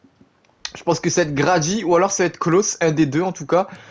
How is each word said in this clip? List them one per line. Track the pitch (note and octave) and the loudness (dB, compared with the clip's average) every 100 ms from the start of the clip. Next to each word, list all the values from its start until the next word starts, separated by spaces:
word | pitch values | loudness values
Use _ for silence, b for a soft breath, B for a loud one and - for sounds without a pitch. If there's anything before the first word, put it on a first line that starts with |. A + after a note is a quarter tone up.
| _ _ _ _ _ _ - - | _ _ _ _ _ _ -16 -8
Je | |
pense | - E3 | -2 -2
que | E3+ | 0
ça | F3+ | 0
va | D#3 | 0
être | C#3 | 0
Grady | C#3+ F3+ D#3 G#3+ | 2 2 0 -2
ou | F3 E3+ | 2 2
alors | F#3+ | 2
ça | - | 0
va | F3 | -2
être | - | -2
Klose, | E3+ D#3+ - - | 0 2 2 0
un | E3 | 0
des | D3+ D3 | 2 0
deux | C#3+ | 0
en | F#3 | -4
tout | F3 C#3+ | -6 -2
cas. | E3+ F#3+ B B | 0 0 B B